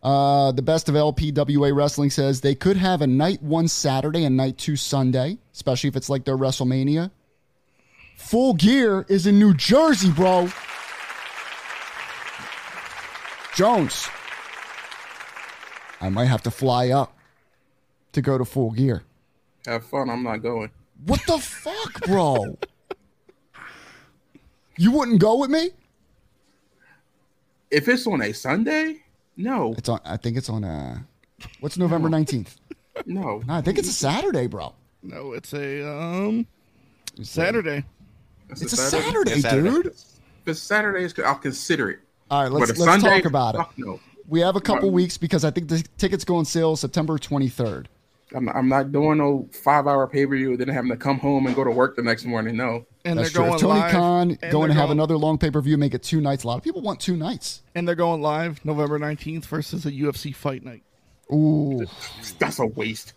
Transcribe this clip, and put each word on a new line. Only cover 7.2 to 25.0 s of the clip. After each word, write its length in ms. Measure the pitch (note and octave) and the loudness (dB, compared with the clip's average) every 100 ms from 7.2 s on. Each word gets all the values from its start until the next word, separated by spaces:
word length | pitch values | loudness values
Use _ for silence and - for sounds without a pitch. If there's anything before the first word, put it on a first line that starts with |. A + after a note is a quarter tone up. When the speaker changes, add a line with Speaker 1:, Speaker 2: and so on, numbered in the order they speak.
| _ _ _ _ _ _ _ _ - - | _ _ _ _ _ _ _ _ -20 -20
Speaker 1:
Full 360 | - A3+ C4 | -2 2 4
Gear 520 | F#3 F#3+ C4+ A#3 F#3+ - | 6 6 6 4 2 2
is 180 | G3 F3+ | 2 6
in 120 | G3+ | 8
New 160 | G#3 | 8
Jersey, 560 | D#3+ - B3 D#4+ A#3 F#3+ | 6 6 6 6 6 4
bro. 360 | D3+ F#3 F#3 F3+ - - - - - - - - - - - - - - - - - - - - - - - - - - - - - - | 4 4 4 2 -4 -14 -14 -14 -14 -14 -14 -14 -14 -14 -14 -14 -14 -12 -14 -14 -12 -14 -14 -14 -14 -14 -14 -14 -14 -14 -14 -16 -16 -8
Jones, 540 | - G3+ A#3 C#3+ - - - - - - - - - - - - - - - - - - - - - | 2 4 4 2 -4 -8 -12 -14 -14 -14 -16 -16 -16 -16 -18 -18 -18 -18 -16 -18 -18 -18 -20 -20 -8
I 80 | F#2+ | -4
might 160 | G2 B2 | 0 2
have 160 | A#2 | 2
to 80 | A#2+ | -2
fly 400 | - C3+ B2 B2 | -2 0 2 2
up 260 | C3+ C3 _ _ _ _ _ _ _ _ _ _ | 2 0 _ _ _ _ _ _ _ _ _ _
to 80 | - | -4
go 160 | C3+ C3+ | 0 0
to 80 | |
Full 280 | B2+ C3+ A#2 | -2 -2 -2
Gear. 300 | A2 C3+ G2+ - _ _ _ _ _ - | 0 0 0 -6 _ _ _ _ _ -6
Speaker 2:
Have 200 | A#2 A2+ | -6 -4
fun. 240 | C#3+ B2+ | -4 -4
I'm 120 | A#2+ | -4
not 140 | B2 A2 | -6 -6
going. 320 | A2+ A#2 A2 _ _ _ D3 | -6 -6 -8 _ _ _ -2
Speaker 1:
What 140 | C4+ - | -2 2
the 120 | D#4+ | -2
fuck, 600 | - - - G4+ A4 - | -2 -12 -10 -8 -10 -8
bro? 560 | A4+ G3 D#3+ B2+ G2+ - - _ _ - _ _ _ _ _ - - - - - _ _ _ - _ _ _ - | 0 2 4 0 -2 -8 -14 _ _ -18 _ _ _ _ _ -20 -20 -20 -20 -20 _ _ _ -20 _ _ _ 2
You 140 | F#3 | 4
wouldn't 300 | C#4 | 4